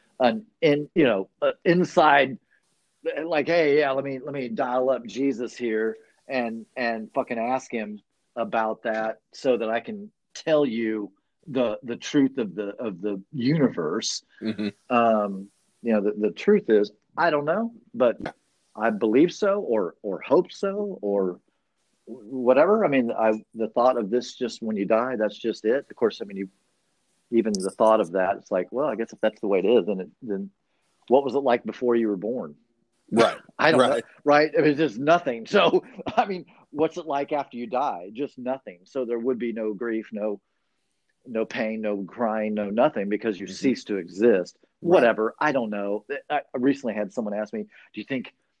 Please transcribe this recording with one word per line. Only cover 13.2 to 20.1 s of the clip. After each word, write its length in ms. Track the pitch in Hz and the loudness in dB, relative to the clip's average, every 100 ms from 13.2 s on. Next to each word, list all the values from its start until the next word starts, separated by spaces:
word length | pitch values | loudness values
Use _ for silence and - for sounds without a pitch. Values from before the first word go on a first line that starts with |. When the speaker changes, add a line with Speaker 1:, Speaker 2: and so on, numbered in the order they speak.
| - | -8
Speaker 1:
universe." 920 | 147 120 160 127 - 110 110 110 - - _ | -4 0 2 0 0 -4 -4 -6 -8 -12 _
Speaker 2:
Mm-hmm. 280 | 110 104 104 - - | -8 -6 -6 -8 -2
Speaker 1:
Um, 540 | 120 117 110 104 95 98 _ _ _ | 2 4 2 0 -6 -12 _ _ _
you 100 | 117 | -2
know, 80 | 107 | 0
the, 100 | 101 104 107 | 0 0 -2
the 20 | |
truth 380 | - - 208 - | 0 2 4 4
is, 220 | 107 104 - _ - | 4 4 -4 _ 0
I 120 | 170 | 2
don't 140 | 151 | 2
know, 280 | 147 185 233 - _ | 0 -2 -2 -8 _
but 220 | 117 120 110 | 2 2 2
Speaker 2:
Yeah. 100 | - - _ _ _ - | -6 -14 _ _ _ -2
Speaker 1:
I 140 | 113 | 0
believe 420 | 104 110 117 175 | 2 4 6 4
so 280 | - 202 208 | 2 0 0
or, 360 | 196 110 87 - | 0 0 -2 -6
or 180 | 104 | -8